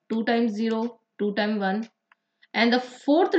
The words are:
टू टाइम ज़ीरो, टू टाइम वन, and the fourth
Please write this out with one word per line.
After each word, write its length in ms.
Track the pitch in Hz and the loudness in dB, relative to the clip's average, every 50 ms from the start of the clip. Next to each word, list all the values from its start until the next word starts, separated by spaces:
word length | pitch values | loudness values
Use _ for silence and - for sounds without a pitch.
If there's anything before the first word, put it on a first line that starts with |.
| _ _ | _ _
टू 140 | 220 226 | -4 -4
टाइम 240 | 226 240 233 233 240 233 | -2 0 0 0 0 -2
ज़ीरो, 340 | 208 208 226 226 226 220 226 240 - _ _ _ _ - | -2 -2 -4 -2 -2 -2 -4 -6 -8 _ _ _ _ -6
टू 120 | 202 208 | -4 -4
टाइम 240 | 196 214 208 214 220 208 | -2 -2 -2 -2 -2 -2
वन, 240 | 196 190 190 214 226 - _ _ _ _ _ _ _ _ _ _ _ _ - | -2 -2 -2 -4 -6 -10 _ _ _ _ _ _ _ _ _ _ _ _ 0
and 180 | 208 226 240 | 0 2 2
the 80 | 233 233 | 2 0
fourth 560 | - - - - - 277 294 330 392 - - | -2 -4 -14 -8 0 2 4 4 4 4 4